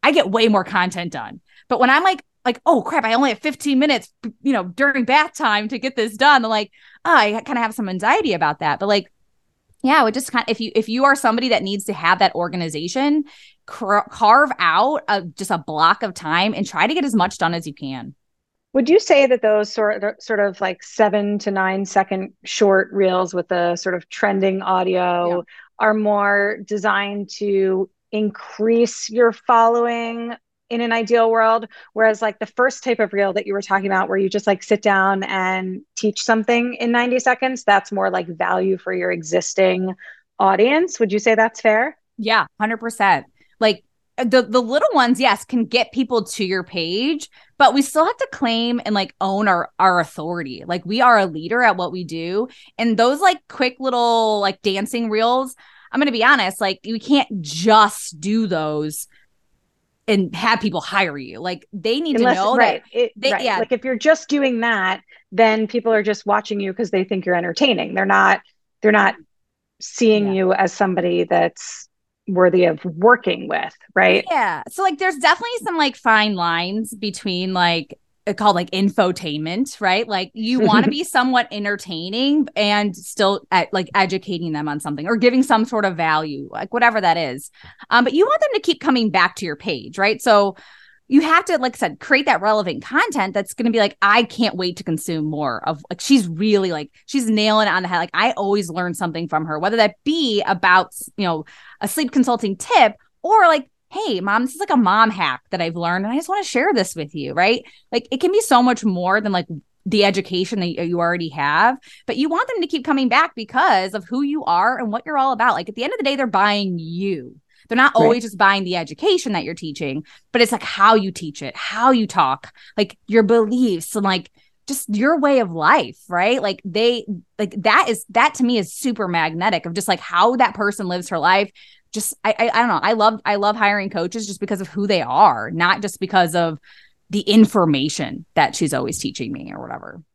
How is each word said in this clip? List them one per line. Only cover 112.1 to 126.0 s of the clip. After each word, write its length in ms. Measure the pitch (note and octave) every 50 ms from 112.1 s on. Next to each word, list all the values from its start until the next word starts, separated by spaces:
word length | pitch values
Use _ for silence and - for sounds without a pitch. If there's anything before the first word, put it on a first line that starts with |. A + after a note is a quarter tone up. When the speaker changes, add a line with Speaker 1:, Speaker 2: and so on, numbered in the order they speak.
| -
Speaker 1:
you 140 | - C#4 D#4
want 180 | E4 F#4+ - -
them 140 | B4+ A4
to 60 | E4 D4
keep 180 | - D#4 B3
coming 240 | D#4+ C#4+ C4+ C4+ B3
back 260 | A#3 C4+ D#4+ E4+ _
because 580 | B3 A3 G#3 - - E4 F#4+ A#3 F#3+ F#3 F#3+ F#3+
of 120 | G#3+ F3
who 160 | - A#3 B3+
you 240 | C#4+ C#4 D4 D#4 -
are 340 | - E3+ F3 F#3+ A3+ C4 B3+
and 140 | B3+ A3 G3+
what 100 | A#3+ -
you're 120 | D#4+ D4+ C#4
all 160 | C4 C4+ C4
about. 220 | G#3+ A3+ B3 G#3
Like, 120 | - F3 -
at 80 | G#3+
the 80 | - A#3+
end 80 | D4+
of 60 | A#4+ A4+
the 80 | E4
day, 100 | C4+ C#4
they're 100 | C4+ C4+
buying 540 | A#3 F#3 F#3+ G3 G#3 G3+ G#3 G3+ F#3+ F3+ E3+
you. 560 | D#3+ D#3+ E3+ F3 G3 G3 F#3+ D3+ B2 B2 - _ _ _ _ _ _ _
They're 100 | A3+ A#3+
not 160 | C4 C#4 -
Speaker 2:
Right. 80 | A3+ A3+
Speaker 1:
always 200 | A3+ A#3 B3 A#3
just 140 | A3 G#3 F3
buying 280 | G3+ G3 G3 G3 F#3+
the 100 | F3+ F3+
education 560 | F3 E3 - D3+ - - G#4 F#4+ F4 - B3+
that 140 | G#3 F3 -
you're 80 | - E3+
teaching, 500 | - - D#3+ C#3+ - E3 C#3 C3+ D3+ D3+ _ - - _ _ -
but 80 | A#3+
it's, 100 | A#3+ A3
like, 120 | A#3+ - -
how 320 | - - - G3 G#3+ A3+
you 140 | A3 G3 F#3+
teach 320 | F3+ - F3+ D3+ C#3 -
it, 140 | D3 C3+ -
how 360 | - - - G3+ A3 A#3 C4
you 140 | C4 A#3+ A3
talk, 480 | F#3+ - F#3 D#3 C3 C3 - - - _ _ - - _
like, 220 | - G#3 G3+ - _ _ -
your 160 | G#3 A#3 A3
beliefs 720 | F#3+ A#3 A#3 A3 G#3+ A#3 B3 B3+ A#3 F#3 E3 E3 - -
and, 80 | G#3+ G3+
like, 260 | G3 F#3 F3+ F3 - _ _ _ _ _ _ _ -
just 260 | C#4 C4 - - G#3
your 240 | G3+ A#3 C#4 E4 D#4
way 220 | C4+ C#4+ C#4 C4
of 140 | A3+ F#3 E3
life, 440 | E3 D3+ D#3 B3 D#4 E3+ A2+ - _